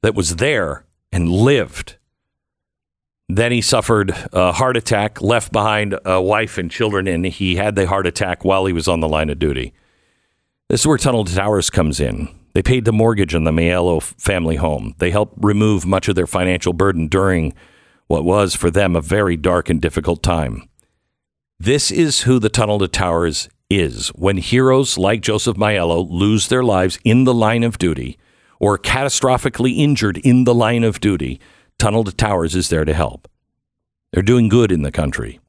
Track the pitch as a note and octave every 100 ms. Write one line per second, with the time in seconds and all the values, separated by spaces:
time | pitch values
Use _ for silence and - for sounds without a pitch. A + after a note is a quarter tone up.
0 | G#2+ G#2 E2 E2+ C3 C3+ E2+ C#2 _ _
1 | _ F2+ E2+ F2+ A#2+ C#3 D#2+ - - -
2 | _ _ _ _ _ _ _ _ _ _
3 | _ _ _ F#2 A#2+ A#2+ - A#2+ - A2
4 | G2 - - F2+ F2+ F2 C3 B2 - G#2+
5 | G#2 - G2 A#2 - A2 G#2+ G#2+ G#2 G2
6 | F#2 F#2 F#2 G#2 A2 - F2 - A2 G2+
7 | F#2+ E2+ F#2 - F#2+ F2+ G#2 G2+ F#2 F#2+
8 | F#2 - G2 F2+ F#2 F#2+ F#2+ E2+ D#2 E2+
9 | D#2+ D#2 D#2 C#2+ D#2+ C2+ A#1+ _ _ _
10 | _ _ _ _ _ _ _ B2 D3+ C#3+
11 | C#3 A#2+ G2 F2+ G2+ G#2 E2+ - D#2 C2+
12 | C#2 G#1 C#2+ - _ - F#2 B2+ A2+ G#2+
13 | A2+ A2 F2+ E2+ D#2+ D#2+ E2+ F2+ F2+ E2
14 | - - - F#2+ E2 D#2+ D#2+ C#2+ G#1+ -
15 | F2+ F#2+ G#2+ - G#2 G2+ G#2+ G2+ F2+ F#2+
16 | - F#2+ E2+ F#2 F2+ F2+ - E2+ G2 F2
17 | D#2+ F#2+ G2 F2+ D2+ - - _ _ _
18 | _ D#2+ E2 G2 G2 - F2 E2+ G2 E2+
19 | D2 F#2+ G2+ E2+ D#2 F2 - D#2+ D#2+ -
20 | E2 E2+ - E2 C#2+ G#1+ - _ _ _
21 | _ _ _ _ _ _ F2 C#3+ - G2
22 | D#3+ C3+ A#2 B2+ G#2+ - A2 G#2 F#2+ -
23 | F#2 E2 E2+ D2+ - _ _ G2 D#2+ A1
24 | G#1+ - F2+ G2 - A#2+ C3 C3 C3+ -
25 | F#2+ A2+ - G#2+ - F#2 G#2+ G#2 E2+ E2+
26 | F2+ F2 G2+ G#2+ G2+ B2+ B2+ F#2+ F#2 -
27 | - A#2 C3 A#2+ G#2+ A#2 A#2 - F2+ D2
28 | B1+ - _ _ _ _ G2+ G2 - C3
29 | C#3 - C3 B2+ C#3+ - B2+ - D3 C#3+
30 | G#2+ E2 C3 B2 B2 A#2+ A2 A#2+ A2+ G2
31 | G#2 F2+ C2+ C2 _ _ _ _ G#2+ G#2+
32 | G#2+ F2 G#2+ F#2+ E2 F2 F2 D#2+ D2+ D2+
33 | C#2 G#1+ - _ _ _ _ _ _ _
34 | _ F2 F#2+ B2 A2+ A2+ A2 F2+ C#2+ -
35 | D2 - G#1+ -